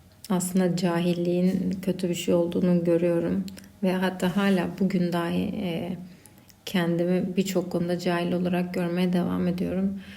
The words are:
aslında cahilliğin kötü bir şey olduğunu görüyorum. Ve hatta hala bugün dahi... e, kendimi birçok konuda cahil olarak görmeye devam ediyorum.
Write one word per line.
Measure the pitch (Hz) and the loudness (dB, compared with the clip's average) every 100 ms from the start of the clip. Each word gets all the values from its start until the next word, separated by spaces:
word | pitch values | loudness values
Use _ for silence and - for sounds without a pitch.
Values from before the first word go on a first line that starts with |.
| - - - | -20 -16 -2
aslında | 180 180 190 180 175 | -2 0 2 2 2
cahilliğin | 180 170 175 175 175 175 180 190 180 190 | 0 2 0 0 0 2 2 2 -2 -2
kötü | - 180 175 | -2 -2 -2
bir | |
şey | 175 - | -2 2
olduğunu | 180 170 185 180 175 | 2 2 2 2 4
görüyorum. | 175 165 175 170 170 190 185 - - - | 4 2 4 2 0 -2 -4 -10 -18 -4
Ve | 190 | -2
hatta | 185 185 185 180 190 | 0 0 0 -2 2
hala | 196 185 175 - | 2 2 0 0
bugün | 185 180 175 | 0 2 0
dahi... | 170 170 180 185 196 | 0 -2 -2 -2 -4
e, | 190 165 175 175 - - - - - - - | -4 -4 -6 -8 -12 -20 -20 -20 -20 -18 -4
kendimi | 190 170 170 175 185 180 190 | 0 2 2 2 0 0 0
birçok | 185 185 180 | 0 -2 -2
konuda | 175 175 175 | -2 -2 -2
cahil | 180 170 175 | 0 0 0
olarak | 175 180 175 180 | 0 0 0 -2
görmeye | 185 175 175 180 | -2 -2 0 2
devam | 180 175 180 180 | 2 0 0 0
ediyorum. | 175 175 180 196 - - | -2 -2 0 -2 -4 -10